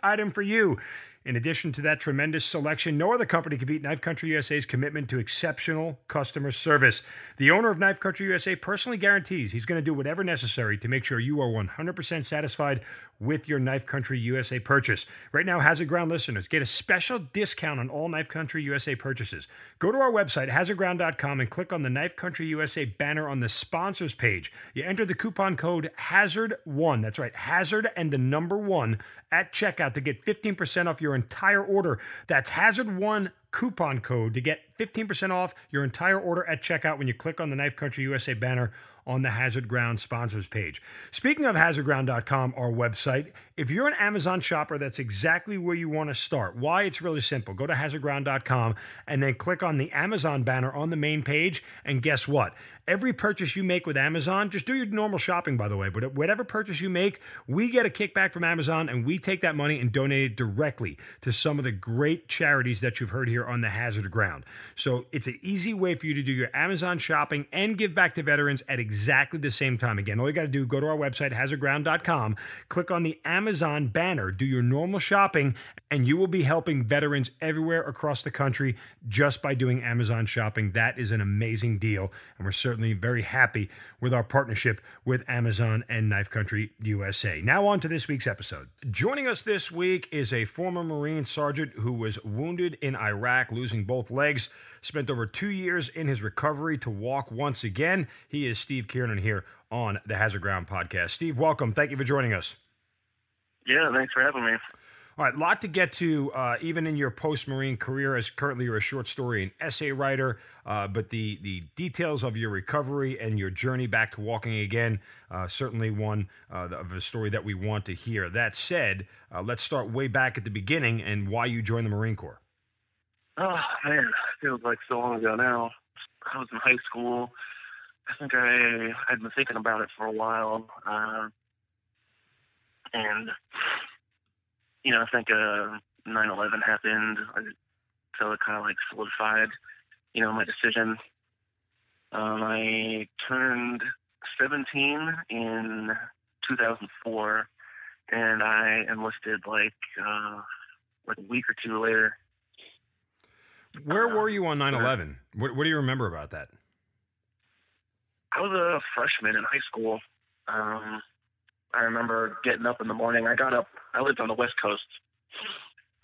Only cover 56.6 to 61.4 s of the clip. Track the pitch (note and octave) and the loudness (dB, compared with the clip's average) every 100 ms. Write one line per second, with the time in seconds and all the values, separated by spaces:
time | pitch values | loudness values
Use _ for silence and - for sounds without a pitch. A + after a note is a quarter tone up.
56.6 | G3+ E3 F#3 F3 G3+ - - - - D3+ | -4 -2 0 2 2 0 -10 -14 -2 0
57.6 | A#3+ B3 A3 - G3+ G3 F#3+ F3 E3 E3+ | 2 2 0 -2 -2 0 0 0 0 0
58.6 | C#3+ D#3+ D#3 B2 A#2+ F3 - F#3+ E3+ D3+ | 0 0 0 -2 0 -2 -2 0 0 2
59.6 | D3 D3 A#2+ C3 C#3 C3+ C3+ A2 A2+ G2+ | 0 2 0 2 2 2 2 0 -2 0
60.6 | D3+ - F#2 C#2+ - - B2+ A2 | -2 -2 -6 -8 -16 -6 -2 0